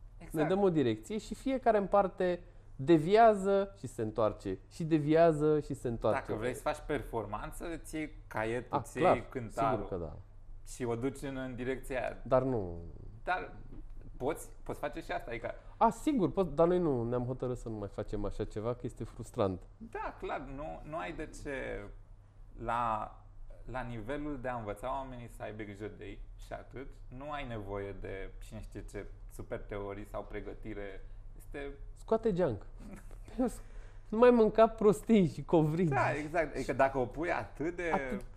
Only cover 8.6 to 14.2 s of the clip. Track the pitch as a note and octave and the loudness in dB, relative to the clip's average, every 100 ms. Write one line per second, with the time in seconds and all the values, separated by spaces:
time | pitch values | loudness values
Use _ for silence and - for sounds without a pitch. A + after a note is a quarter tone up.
8.6 | - C#3 - - E3+ A#2+ - C3+ A2+ - | -2 -4 -4 2 4 4 0 -8 -6 0
9.6 | A2+ A2 F#2+ F#2 E2 D#2 - - - - | 0 0 -2 -6 -6 -10 -14 -16 -16 -14
10.6 | - - B2 A#2 C3 C3+ C#3+ C3+ C3 B2 | -12 -6 -2 -2 -2 -4 -6 -6 -6 -6
11.6 | B2 C3 - C3 G#2+ G#2 A#2 C3 C3 A#2+ | -4 -4 -4 -4 -4 -6 2 4 4 2
12.6 | F#2 F2 E2+ - - - - F#3 - - | -2 -6 -10 -12 -12 -8 -4 -2 -4 -10
13.6 | - - - - - - | -12 -12 -12 -12 -12 -4